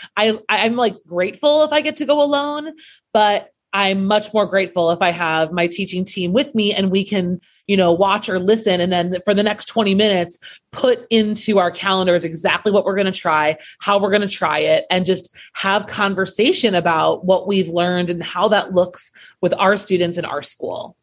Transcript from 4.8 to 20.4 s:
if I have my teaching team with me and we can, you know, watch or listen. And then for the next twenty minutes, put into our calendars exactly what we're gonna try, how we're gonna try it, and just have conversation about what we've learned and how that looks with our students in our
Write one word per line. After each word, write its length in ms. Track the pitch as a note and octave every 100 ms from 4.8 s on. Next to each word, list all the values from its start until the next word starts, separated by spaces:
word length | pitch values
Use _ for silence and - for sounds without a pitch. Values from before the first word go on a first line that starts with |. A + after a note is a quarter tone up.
| E3
if 100 | E3+
I 100 | F#3
have 400 | E3+ E3+ D#3+ D#3+
my 160 | F3 E3+
teaching 380 | E3+ F#3+ F3+ F#3+
team 260 | - F3
with 240 | G3 - A3
me 180 | G#3
and 160 | - G3
we 140 | F#3+
can, 380 | G3 G#3 F3+ F3+ - _ -
you 80 | G3
know, 160 | F3
watch 380 | E3+ G3 G#3 A3
or 100 | F#3
listen. 400 | F3+ A3 A3 F3+
And 120 | F3
then 260 | F3+ F3 F3+ F#3+
for 80 |
the 100 | G3+
next 220 | G#3 G#3 -
twenty 280 | A3+ G3+
minutes, 460 | G3 G#3+ F#3 F3 - - - _
put 340 | - C4 A#3+ -
into 500 | A3+ G#3+ G#3+ - G3
our 100 | F3
calendars 540 | E3+ G3 F#3+ F#3 F3
exactly 480 | E3 D#3+ F#3+ E3+ G#3+
what 140 | G3+ F#3
we're 100 | G3
gonna 160 | F#3+
try, 460 | F#3 F3 D#3 D3+ D#3 - -
how 200 | - G3+
we're 100 | G3
gonna 180 | G#3 G3+
try 320 | - E3 D3+
it, 260 | D#3 D#3 -
and 160 | F#3 F3+
just 300 | F3+ - - -
have 340 | - G3 G3+ G#3
conversation 920 | - G3+ F#3+ F#3 - B3 F#4 A#3 F3+
about 500 | E3+ D#3+ D#3 D#3+ F#3
what 200 | F#3 -
we've 220 | G3+ E3+
learned 400 | E3+ F3 F3+ F3
and 140 | F3
how 240 | D#3+ F3+ G#3
that 240 | G3+ -
looks 380 | F3+ F3+ - - - - _
with 120 | F3 -
our 160 | F#3+ G3+
students 420 | - F#3 F3 F3
in 60 |
our 180 | D#3+ C#3+